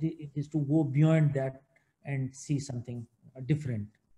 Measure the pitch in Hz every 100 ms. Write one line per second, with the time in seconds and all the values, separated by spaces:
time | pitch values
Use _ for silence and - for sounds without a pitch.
0 | 160 - 147 147 139 156 135 160 139 139
1 | 156 160 147 135 135 - _ _ _ _
2 | - 135 131 - - 143 143 - 123 120
3 | 117 _ _ 131 127 151 143 107 101 _
4 | _